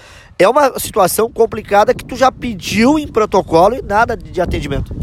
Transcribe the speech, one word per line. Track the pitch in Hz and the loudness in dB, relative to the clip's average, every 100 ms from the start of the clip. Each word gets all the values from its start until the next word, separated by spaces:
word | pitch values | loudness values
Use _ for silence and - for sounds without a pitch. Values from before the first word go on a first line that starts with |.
| - - - - | -20 -20 -12 0
É | - | 2
uma | 285 277 208 | 4 2 0
situação | - 220 175 - 226 | -4 0 0 0 -2
complicada | - 226 220 - 202 220 | 0 -2 -2 0 2 2
que | - | -2
tu | - | -8
já | 262 262 | 0 0
pediu | - 247 190 - 208 240 311 | 0 -6 -8 -4 2 2 2
em | 285 | -2
protocolo | 226 208 202 143 160 190 | -2 0 0 2 4 4
e | 262 | 2
nada | - 202 233 | -2 0 0
de, | 226 - | -2 -8
de | 180 | -4
atendimento. | 175 170 147 135 - - | -4 -4 -4 -6 -6 -8